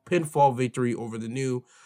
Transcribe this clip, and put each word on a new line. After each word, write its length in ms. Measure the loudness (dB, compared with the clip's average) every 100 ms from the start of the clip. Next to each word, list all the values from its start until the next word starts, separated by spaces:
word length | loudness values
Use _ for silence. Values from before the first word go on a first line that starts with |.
| -2
pinfall 500 | -2 0 4 4 4
victory 400 | -2 0 -2 -2
over 220 | -6 -8
the 100 | -8
new 360 | -6 -4 -4 -8 -20